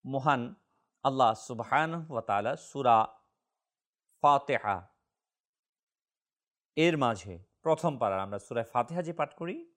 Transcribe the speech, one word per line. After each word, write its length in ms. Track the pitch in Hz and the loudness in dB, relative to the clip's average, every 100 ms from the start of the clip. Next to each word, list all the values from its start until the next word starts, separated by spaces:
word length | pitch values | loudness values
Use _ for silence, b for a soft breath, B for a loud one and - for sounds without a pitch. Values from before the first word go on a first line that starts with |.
| 131 | -6
মহান 360 | 135 143 135 120 - _ _ _ _ 139 | -2 2 0 -2 -12 _ _ _ _ -2
আল্লাহ 260 | 131 120 110 - | 4 4 2 -8
সুবহানাহু 640 | 127 117 135 160 170 160 | -10 0 0 0 -4 -6
ওয়া 100 | 123 - | -8 -2
তাআলা 240 | 101 107 147 - | -2 -2 -6 -10
সূরা 280 | 139 123 113 110 - _ _ _ _ _ _ _ _ _ _ | 0 6 6 4 -6 _ _ _ _ _ _ _ _ _ _
ফাতিহা 540 | 143 143 - 113 107 95 92 _ _ _ _ _ _ _ _ _ _ _ _ _ _ _ _ _ _ - | 4 4 2 -2 -2 -6 -8 _ _ _ _ _ _ _ _ _ _ _ _ _ _ _ _ _ _ 0
এর 180 | 165 156 | 2 2
মাঝে 360 | 123 107 104 87 _ _ | 0 -2 -10 -16 _ _
প্রথম 300 | 160 156 170 135 | -2 0 0 0
পারার 220 | 110 95 | -2 -2
আমরা 200 | 98 101 | -4 -8
সূরা 240 | - 117 | -6 -6
ফাতিহা 380 | 113 123 120 170 | -2 -4 -2 -6
যে 120 | 165 | -8
পাঠ 180 | 165 143 | -6 -8
করি 220 | - 170 302 339 | -6 -10 -10 -16